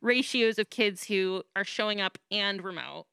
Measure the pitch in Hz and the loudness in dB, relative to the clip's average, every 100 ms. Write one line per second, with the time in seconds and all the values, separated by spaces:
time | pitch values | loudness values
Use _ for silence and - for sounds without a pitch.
0 | 226 247 262 254 226 214 208 - 208 185 | 2 2 2 2 2 2 -2 2 2 0
1 | - 196 190 185 - 196 196 - 214 208 | -2 0 2 -2 -4 -4 -4 -2 -2 0
2 | 190 - - 208 202 196 185 170 131 147 | -2 -4 -6 -2 -2 -2 -6 -8 -10 -12
3 | - | -16